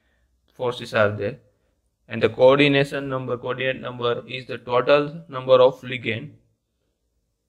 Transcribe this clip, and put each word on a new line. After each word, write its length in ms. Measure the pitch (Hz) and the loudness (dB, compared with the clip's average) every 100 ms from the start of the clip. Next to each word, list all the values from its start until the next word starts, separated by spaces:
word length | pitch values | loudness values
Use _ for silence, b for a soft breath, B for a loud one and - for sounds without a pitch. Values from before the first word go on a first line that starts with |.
| _ _ _ _ _ | _ _ _ _ _
forces 400 | - 123 120 117 | -8 -6 -6 -4
are 160 | 123 104 | 0 0
there. 280 | 107 104 139 _ _ _ _ _ _ - | 0 -6 -8 _ _ _ _ _ _ -12
And 140 | 117 | -2
the 80 | 113 | -2
coordination 800 | 113 127 139 147 139 139 139 139 | 4 6 6 4 4 0 -4 -6
number, 260 | 131 127 123 | -8 -6 -8
coordinate 460 | 127 123 131 127 | -6 -4 -4 -6
number 420 | 123 123 120 120 - | -8 -6 -4 -4 -6
is 200 | 127 127 | -12 -12
the 100 | 117 | -12
total 680 | - 123 127 143 147 165 - | -2 0 4 2 2 -8 -14
number 320 | 131 127 127 | -6 4 6
of 200 | 127 131 | 6 2
ligand 480 | 127 127 120 110 151 - _ _ _ _ _ _ _ _ _ _ | -10 -10 -6 -8 -8 -18 _ _ _ _ _ _ _ _ _ _